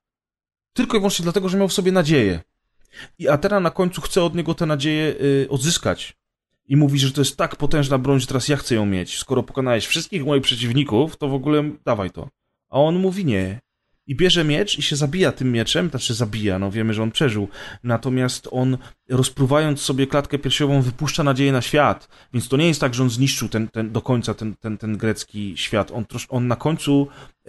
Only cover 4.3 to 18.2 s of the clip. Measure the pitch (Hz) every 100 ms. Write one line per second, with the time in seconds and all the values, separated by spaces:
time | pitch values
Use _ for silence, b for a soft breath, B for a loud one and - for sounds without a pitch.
4.3 | 170 165 165 165 147 156 156 156 - 139
5.3 | 139 135 139 156 160 107 - - - _
6.3 | _ _ _ - 139 143 139 135 143 135
7.3 | - 165 - 143 151 135 135 131 139 120
8.3 | 127 147 135 - 113 101 92 87 - -
9.3 | 127 - 135 127 113 - 165 - 185 139
10.3 | 143 131 120 120 135 139 104 160 - 143
11.3 | 135 143 147 151 - - 107 92 - -
12.3 | - _ _ _ 131 156 180 190 190 160
13.3 | 95 92 110 - _ _ _ - 127 180
14.3 | 180 156 147 202 143 - 143 143 185 147
15.3 | - 127 117 110 151 139 127 - 113 107
16.3 | 107 104 92 98 110 110 107 110 - 139
17.3 | 107 98 B B B 120 117 127 127